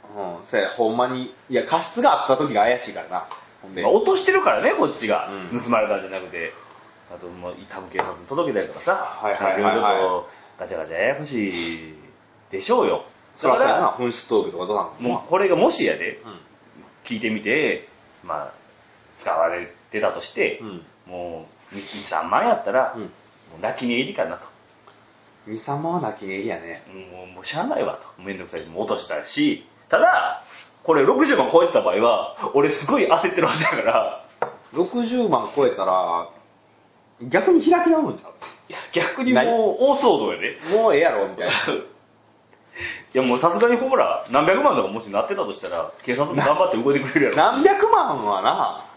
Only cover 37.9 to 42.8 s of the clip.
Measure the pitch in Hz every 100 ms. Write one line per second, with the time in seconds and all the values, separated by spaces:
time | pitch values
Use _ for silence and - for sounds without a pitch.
37.9 | 320 269 196 - - - - _ - -
38.9 | 170 - - 254 247 226 233 208 180 269
39.9 | 277 233 160 101 87 98 - 160 208 226
40.9 | 147 165 110 - 85 87 - - - -
41.9 | - _ _ _ _ _ _ _ -